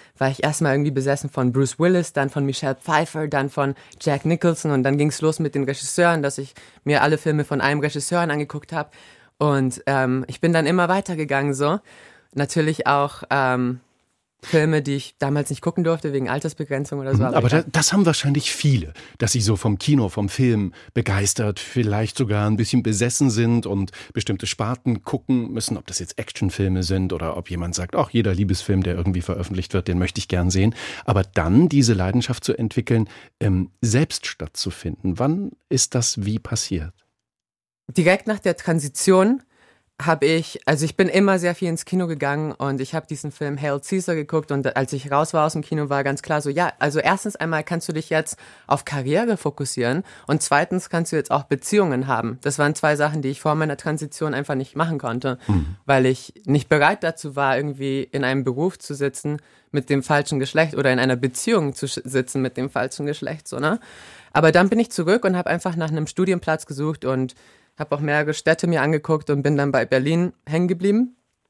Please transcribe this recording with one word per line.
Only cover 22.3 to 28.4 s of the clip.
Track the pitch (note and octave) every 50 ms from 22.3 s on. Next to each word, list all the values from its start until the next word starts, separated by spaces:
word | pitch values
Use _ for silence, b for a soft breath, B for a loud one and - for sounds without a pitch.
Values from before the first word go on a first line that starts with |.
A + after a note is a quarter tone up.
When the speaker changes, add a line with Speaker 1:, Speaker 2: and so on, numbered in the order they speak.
| G#2+ G#2 G#2
Speaker 2:
ein | G#2+ G#2+
bisschen | G#2+ A2+ - - B2 -
besessen | A2 G#2+ G2 A#2+ B2 - - C#3+ B2+
sind | G#2 A2+ A#2 A#2 A#2 A#2 -
und | - G2+ G2 G2 - B B B B -
bestimmte | A#2 - - G2+ F#2+ G#2
Sparten | - - - G#2+ A2 B2+ - - B2+ A2+ G2+
gucken | - - - C3 - - C3 A#2+ A#2 -
müssen, | F2+ A2+ - - A2+
ob | - -
das | - -
jetzt | - F2+ - - -
Actionfilme | G#2 - - - G#2 F#2 - - G2 F#2 F#2+ F#2 F2+
sind | E2+ G2 F#2 F#2 E2+
oder | F2+ D2+ E2 E2 -
ob | F2+ - -
jemand | F2+ F2 E2+ F2 E2+
sagt, | F2+ F2+ - -
„Ach, | - C#3 -
jeder | - A#2 G2 G2+ F#2
Liebesfilm, | G2